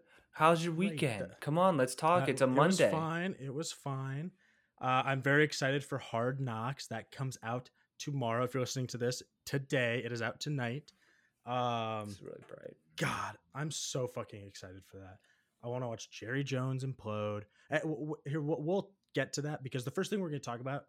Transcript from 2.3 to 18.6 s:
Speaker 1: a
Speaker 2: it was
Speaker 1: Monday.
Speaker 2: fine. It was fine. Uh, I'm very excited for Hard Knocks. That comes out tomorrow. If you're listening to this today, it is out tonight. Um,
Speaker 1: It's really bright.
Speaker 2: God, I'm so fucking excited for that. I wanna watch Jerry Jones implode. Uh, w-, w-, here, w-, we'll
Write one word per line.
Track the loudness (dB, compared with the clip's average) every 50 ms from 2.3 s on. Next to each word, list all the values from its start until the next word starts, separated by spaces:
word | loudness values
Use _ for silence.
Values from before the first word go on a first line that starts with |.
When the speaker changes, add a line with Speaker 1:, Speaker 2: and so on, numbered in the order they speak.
| 4 4
Speaker 1:
a | 4
Speaker 2:
it | 6
was | 8 8 8 6 8 6
Speaker 1:
Monday. | 6 6
Speaker 2:
fine. | 6 4 0 0 -2 -2 -2 -4 -4 -6
It | -8 -6 -6
was | -6 -6 -6
fine. | -8 -8 -6 -6 -4 -4 -4 -6 -6 -6 -6 -8 -10 _ _ _ _ _ _ _ _ _
Uh, | 0 2 4 4 4
I'm | 2 0 2
very | 4 6 6 6 6
excited | 6 4 0 0 2 2 0 -2
for | -4 -6 -8
Hard | -6 -4 -2 0 0 0 0 -2
Knocks. | -4 -4 -4 -4 -4 -4 -6 -6 -8 -8
That | -8 -8 -8 -10
comes | -8 -6 -6 -6 -6 -6 -6
out | -4 -4 -4 -6 -10 _ _ _ _ _ _
tomorrow. | -8 -4 -2 0 0 2 2 2 0
If | 0 0
you're | -2
listening | -2 -2 -2 -4 -4 -4
to | -4 -2
this | -2 -2 -2 -2 -8 -14 _ _ _
today, | -4 -4 -4 -2 0 0 2 2 2 2 0 -2
it | -4
is | -4 -2
out | -2 -4 -4 -4
tonight. | -6 -4 -2 -2 -2 -2 -4 -6 -8 -14 _ _ _ _ _ _ _ _ _ _ _
Um, | -4 -2 0 0 0 0 0 -2 -2 -2 -4 -4 -6
Speaker 1:
It's | -10 -12
really | -12 -14 -14 -14 -14 -16
bright. | -16 -14 -14 -16 -16 _ _ _ _ -4
Speaker 2:
God, | -2 -2 -2 -4 -6 -6 -8 -12 _ _ _
I'm | -6 -6 -4
so | -4 -4 -6 -4 -2 -2 -2 -2
fucking | -4 -6 -10 -8 -10 -14 -14
excited | -14 -16 -16 -16 -14 -16 -16 -18
for | -18 -18 -16
that. | -16 -16 -18 -20 _ _ _ _ _ _ _ _ -8
I | -6
wanna | -4 -4 -4 -4
watch | -6 -8 -10 -14
Jerry | -14 -14 -6 -4 -2 -2 0
Jones | 0 0 0 0 0 -2 -2 -2
implode. | -4 -6 -6 -6 -4 -2 -2 -2 -2 -2 -4 -6 -10 _ _ _ _
Uh, | 0 0
w-, | 0 0 -2
w-, | -2 -4 -6 -6 -6 -6
here, | -4 -4 -2
w-, | 0 0 -2
we'll | -2